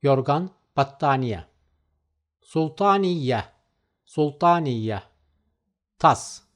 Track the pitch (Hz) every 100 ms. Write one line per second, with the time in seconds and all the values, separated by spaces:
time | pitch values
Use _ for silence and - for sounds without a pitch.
0 | 143 135 127 143 180 _ _ - 139 -
1 | 151 135 123 101 78 _ _ _ _ _
2 | _ _ _ _ _ 160 160 151 202 196
3 | 190 175 131 120 - _ _ _ _ _
4 | _ - 151 143 175 170 151 120 110 101
5 | - _ _ _ _ _ _ _ _ _
6 | 160 131 - - _